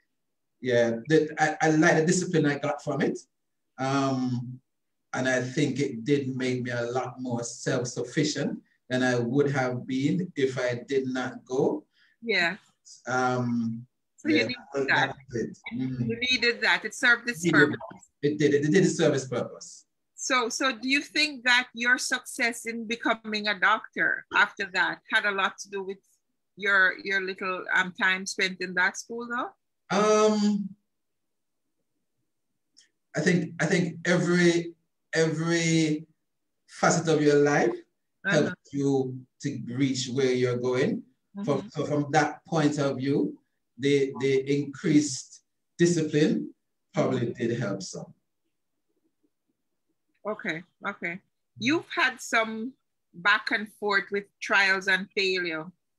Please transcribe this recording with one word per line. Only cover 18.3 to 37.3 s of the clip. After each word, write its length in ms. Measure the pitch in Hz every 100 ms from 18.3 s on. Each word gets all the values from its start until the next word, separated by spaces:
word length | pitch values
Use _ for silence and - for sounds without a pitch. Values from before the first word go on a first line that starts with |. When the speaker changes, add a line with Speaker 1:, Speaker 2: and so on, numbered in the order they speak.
| 147
Speaker 1:
did. 160 | 143
It 80 | 143 151
did 140 | 190
its 120 | 160 -
service 300 | 156 135 -
purpose. 580 | 120 - - - - _ _ _
Speaker 2:
So, 340 | - - 254 233
so 220 | - 269
do 180 | 220 254
you 120 | 285
think 420 | 311 311 302 269
that 220 | 247 247 254
your 240 | 226 247 262
success 640 | - 254 - - 240 240 226
in 200 | 233 220
becoming 640 | 233 - 226 220 214 208
a 100 | 196
doctor 640 | 185 240 - - 160 - - -
after 340 | 202 - 196
that 280 | 180 165 165 -
had 140 | 220 208
a 60 |
lot 260 | 196 196 -
to 100 | 196
do 140 | 196
with 160 | 190 196 _ _ _ _ _ -
your, 380 | 202 196 185 -
your 180 | 196 196
little, 440 | 185 190 190 185 -
um, 180 | - 185 -
time 240 | 190 185
spent 360 | 196 - 190 185
in 120 | 185
that 220 | 180 190 -
school, 300 | - 233 240
though? 220 | 240 370 - _ _ _
Speaker 1:
Um, 800 | 196 214 214 214 214 208 208 190 - _ _ _ _ _ _ _ _ _ _ _ _ _ _ _ _ _ _ _ _ _ _ _ 143
I 40 |
think, 340 | 156 175 - -
I 60 | 156
think 300 | 175 156 - 170
every, 680 | 170 165 175 175 170 - - _ _ _
every 920 | 160 160 151 165 170 165 160 156 151 - _ _ _ _ _ _
facet 400 | - 175 160 160
of 120 | 147
your 200 | 147